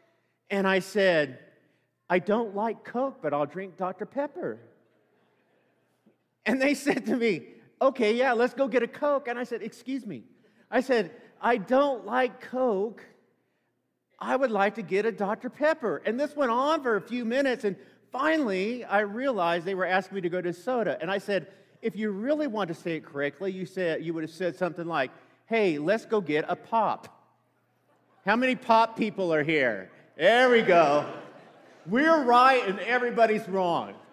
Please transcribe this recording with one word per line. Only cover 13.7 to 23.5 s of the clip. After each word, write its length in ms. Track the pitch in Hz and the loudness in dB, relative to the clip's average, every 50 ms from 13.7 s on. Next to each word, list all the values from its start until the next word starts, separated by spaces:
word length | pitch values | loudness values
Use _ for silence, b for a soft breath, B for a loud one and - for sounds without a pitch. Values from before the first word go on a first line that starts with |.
| _ _ _ _ _ _ _ _ _ - | _ _ _ _ _ _ _ _ _ -10
I 180 | 185 214 254 | -4 -4 0
would 140 | 254 277 240 | 0 0 0
like 240 | 220 196 196 208 202 | 0 0 0 0 0
to 80 | 233 202 | -4 -6
get 240 | 151 185 196 208 | -4 -2 -2 -2
a 60 | 226 202 | -2 -4
Doctor 360 | 185 208 190 214 220 - 254 | -4 -4 -4 -4 -4 -8 -10
Pepper." 540 | - - 285 302 320 311 254 202 147 139 - | -4 0 0 0 0 0 -2 -4 -4 -4 -4
And 160 | 202 220 247 | -4 -4 -2
this 160 | 294 294 294 | -4 -4 -2
went 140 | 285 277 240 | -2 -2 0
on 320 | 226 247 269 294 320 320 269 | 0 0 2 2 0 0 0
for 140 | 247 220 | 0 -2
a 40 | 196 | -2
few 240 | - - 226 247 240 | -2 -4 -6 -6 -4
minutes, 400 | 226 240 269 277 269 240 - - | -2 -2 0 0 0 -2 -2 -2
and 100 | 202 185 B B B B B B _ | -4 -4 B B B B B B _
finally, 760 | - 247 285 311 320 320 285 220 190 185 190 220 247 247 190 | -6 -2 0 2 2 2 0 0 -2 -2 -2 -4 -4 -6 -4
I 140 | 143 185 208 | -2 0 0
realized 680 | 214 202 196 233 262 277 247 196 170 170 170 175 156 | 0 0 -4 -4 -2 -2 0 0 0 0 0 0 -2
they 80 | 185 196 | -4 -4
were 100 | 185 185 | -2 0
asking 320 | 170 185 196 190 - 190 | 0 0 0 0 -2 -4
me 40 | 196 170 | -6 -4
to 80 | 170 | -4
go 100 | 170 180 | -4 -4
to 100 | 170 180 170 | -4 -4 -6
soda. 420 | 175 - 247 262 240 214 170 135 - | -6 -6 -4 -2 -2 0 -2 -2 -4
And 120 | 156 175 | -4 -4
I 80 | 196 202 | -4 -4
said, 300 | 190 - 202 185 151 B B B B B B B - | -4 -4 -4 -4 -4 B B B B B B B -8
"If 120 | 226 - | -8 -6
you 160 | 196 220 214 | -4 -4 -4
really 360 | 196 190 220 269 311 294 302 | -4 -4 -2 -2 -2 -2 -2
want 220 | 277 208 214 190 165 | -4 -4 -4 -4 -6
to 60 | 165 | -6
say 220 | - - 175 165 | -8 -8 -8 -8
it 80 | 151 - | -8 -8
correctly, 480 | - - 139 143 143 139 - 190 196 | -10 -6 -4 -4 -4 -4 -6 -8 -8